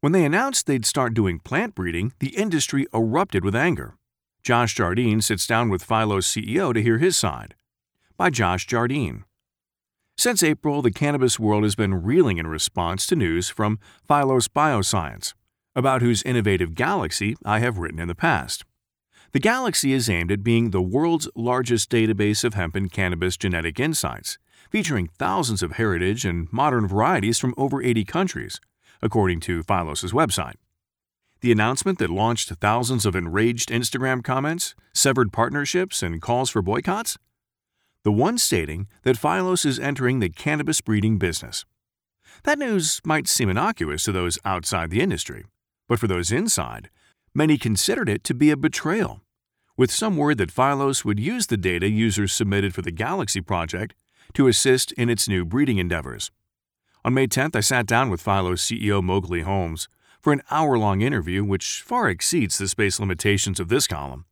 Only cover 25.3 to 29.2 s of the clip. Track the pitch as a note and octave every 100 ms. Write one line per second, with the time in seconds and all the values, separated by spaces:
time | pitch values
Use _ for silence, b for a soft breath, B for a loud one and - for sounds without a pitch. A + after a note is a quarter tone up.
25.3 | C3+ B2+ G#2 E2+ D2 A2 E2+ F2+ A2+ G2+
26.3 | E2+ E2 A2+ D3 B2 G#2 G2 B2 F3 G2+
27.3 | A2+ C3 B2 C3+ C#3 B2+ A2+ G2 D#3+ F#3+
28.3 | - G#1 - _ _ b b A2+ A2+